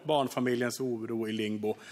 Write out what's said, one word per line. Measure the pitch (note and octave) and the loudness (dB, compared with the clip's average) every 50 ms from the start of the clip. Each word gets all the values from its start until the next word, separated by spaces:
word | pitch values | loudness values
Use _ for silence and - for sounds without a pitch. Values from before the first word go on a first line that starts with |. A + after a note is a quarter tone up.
| - | 0
barnfamiljens | D3+ D#3 C#3+ C3 B2+ - C#3 B2 B2+ B2 A#2+ B2 A#2+ A#2 - | 2 4 4 4 2 0 0 2 2 2 2 2 0 0 -2
oro | C3+ B2+ A#2+ A2 A2+ A2+ A#2 A2+ A2 G#2+ | -2 -2 -2 -2 -4 -4 -2 -2 -2 -2
i | |
Lingbo | A2 A2 A2 G#2 G#2+ G#2 G#2 G#2+ G#2+ - - - | 0 0 0 -2 -2 0 0 -2 -2 -4 -8 -14